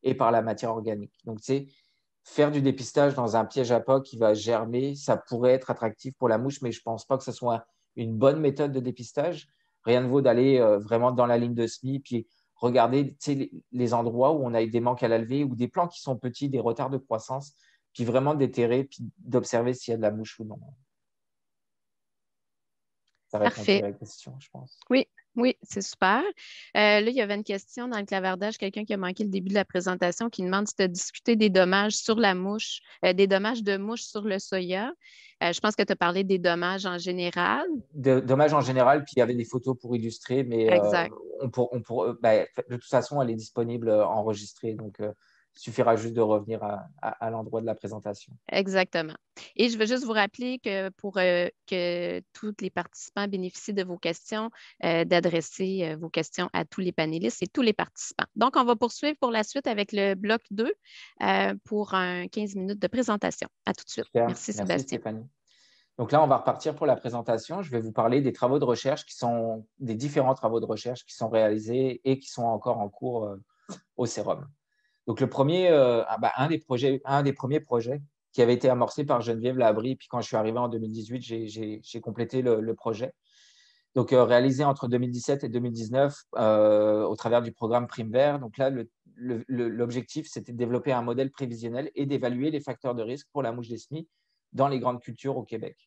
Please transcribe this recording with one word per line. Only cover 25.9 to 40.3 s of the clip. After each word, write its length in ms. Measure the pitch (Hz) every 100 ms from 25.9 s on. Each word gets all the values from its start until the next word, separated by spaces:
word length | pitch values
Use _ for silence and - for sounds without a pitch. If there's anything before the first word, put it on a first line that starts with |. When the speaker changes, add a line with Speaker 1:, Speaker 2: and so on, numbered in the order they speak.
| - 185 214
Speaker 2:
Euh, 20 | 392 - - - -
là, 260 | - 208 208
il 140 | 214
y 60 | 254
avait 140 | 208
une 80 | 202
question 460 | 214 196 - - 247
dans 100 | 226
le 60 |
clavardage, 520 | 202 196 185 185 208 220
quelqu'un 280 | 196 202
qui 100 | 208
a 20 | 208
manqué 280 | 185 185
le 60 | 214
début 180 | 190 185
de 60 |
la 100 | 202
présentation, 680 | 190 180 180 180 175 175 226
qui 140 | -
demande 240 | 180 190 208
si 80 | -
tu 60 |
as 60 | 190
discuté 460 | 175 - - -
des 160 | 226 214
dommages 460 | 190 180 190 208 214
sur 240 | - 220
la 160 | 214 180
mouche, 440 | 190 208 - - _ -
euh, 80 | 180
des 140 | 185 196
dommages 380 | 190 208 240
de 120 | 208 196
mouche 240 | 202 226
sur 200 | - 214
le 160 | 208 190
soya. 540 | - 190 180 185 233 349 - - - _
Euh, 100 | 170
je 80 | 170
pense 140 | 214
que 80 | 214
tu 100 | 202
as 40 | 196
parlé 260 | 175 180
des 160 | 190 190
dommages 480 | 175 170 175 190 190
en 120 | 175
général. 680 | 175 180 175 175 180 233 359 302 -
Speaker 1:
De, 260 | 151 131 127
dommages 340 | 120 135 151
en 60 | 147
général, 440 | 127 131 123 151
puis 100 | 143 -
il 20 |
y 40 |
avait 120 | 117
des 100 | 123
photos 320 | 113 131 131 123
pour 200 | 120 120
illustrer, 480 | 113 110 -